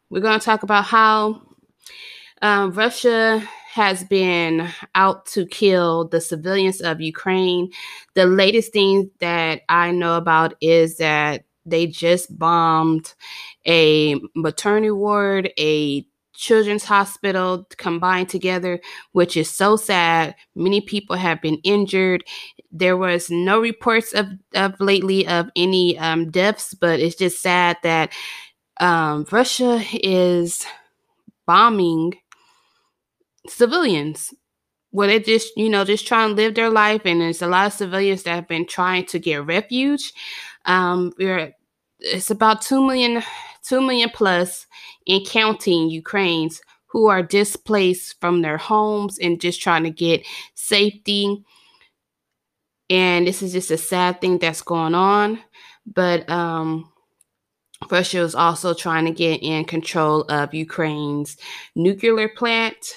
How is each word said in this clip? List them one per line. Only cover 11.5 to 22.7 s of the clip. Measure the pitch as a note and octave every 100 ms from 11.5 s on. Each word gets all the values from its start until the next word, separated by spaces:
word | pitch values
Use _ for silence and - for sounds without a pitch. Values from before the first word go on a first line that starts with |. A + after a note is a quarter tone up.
| _ E3
they | E3 E3+
just | - E3 F3+ - -
bombed | E3 E3+ E3 D#3+ D#3+ D#3+ - - - - - - D#3+
a | E3 D#3 D#3 D3+ C#3+ - E3
maternity | D#3+ - G#3 G#3+ G#3+
ward, | G3+ G#3 G#3 G3+ G3 F3+ -
a | D3+ D3+ D3 C#3 - _ _
children's | - - A3 G#3 G#3
hospital | - G3+ G3 - G3 F#3+ F#3 F#3 F#3 -
combined | E3+ E3+ F3+ F#3 F3+
together, | F#3 F3+ F#3 F3+ F3 - - -
which | F3+ F3 E3+
is | D#3+
so | - G3 G#3+
sad. | - F#3 E3+ E3 D#3 - _ -
Many | F3+ G3+
people | G3+ G3+ G3 F3+
have | F#3 D#3+
been | D#3 D3+
injured. | F#3+ G#3 G3 F#3+ F#3 F3+ - - - - _